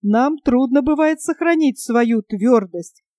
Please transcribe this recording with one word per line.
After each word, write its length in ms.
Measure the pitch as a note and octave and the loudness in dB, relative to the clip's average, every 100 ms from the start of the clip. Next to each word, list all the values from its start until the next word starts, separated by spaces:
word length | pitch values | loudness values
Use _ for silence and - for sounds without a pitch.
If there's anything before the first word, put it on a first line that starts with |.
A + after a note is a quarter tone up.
нам 360 | G3+ A3 C4+ D#4 | 0 0 0 -2
трудно 440 | - A#3+ C4 C4+ | 0 0 2 0
бывает 380 | C4+ D4 D#4 D#4 | 0 0 0 0
сохранить 600 | - D#4+ E4+ E4 D4+ - | -4 -2 0 2 0 -2
свою 420 | - A#3+ A#3+ A#3 | -2 0 2 0
твердость, 800 | G#3 G#3 A3 A#3+ G3 F3 E3+ _ _ | -2 -4 2 2 0 -12 -14 _ _